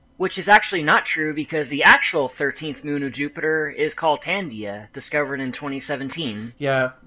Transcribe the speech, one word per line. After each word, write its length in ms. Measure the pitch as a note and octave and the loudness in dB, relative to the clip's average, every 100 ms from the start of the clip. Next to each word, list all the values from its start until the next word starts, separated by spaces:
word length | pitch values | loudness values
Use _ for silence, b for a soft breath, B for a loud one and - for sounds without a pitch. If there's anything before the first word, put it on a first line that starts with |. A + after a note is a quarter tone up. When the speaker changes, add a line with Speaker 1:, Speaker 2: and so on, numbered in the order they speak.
| _ - | _ -4
Speaker 1:
which 180 | F#3 - | -4 0
is 100 | F3+ | 6
actually 340 | G#3+ - F3+ | 6 6 0
not 240 | D3+ G#3+ - | 4 4 4
true, 260 | D#3+ D#3 | -2 -2
because 360 | D3+ D3+ D#3+ C3 | -2 -2 -2 -2
the 140 | C#3 | 4
actual 440 | D3+ C#4 - E3 C3 | 6 6 4 0 0
thirteenth 560 | - C#3+ - D#3 C3+ | 0 -2 -2 -8 -8
moon 180 | D3+ C#3+ | -4 -4
of 100 | C#3 | -4
Jupiter 580 | B2 C#3+ D#3+ D#3 D#3 D3+ | -4 -6 -2 0 2 0
is 240 | C3+ D3+ | 0 -2
called 260 | - E3 D3 | 0 0 0
Pandia, 720 | D#3 G3 F3 A2 G#2 G#2 G#2 | 0 -4 -4 -6 -8 -8 -10
discovered 480 | C#3 - D3+ C#3 C3+ | -12 -4 -2 -2 -2
in 120 | C3 | -6
twenty 280 | B2 D3 C3+ | -6 -6 -6
seventeen. 720 | - C#3 C3+ E3 C#3+ G#2 A#2 - | -6 -6 -6 -6 -6 -6 -10 -6
Speaker 2:
Yeah, 340 | C#3+ C3+ B2+ - | 0 0 0 -4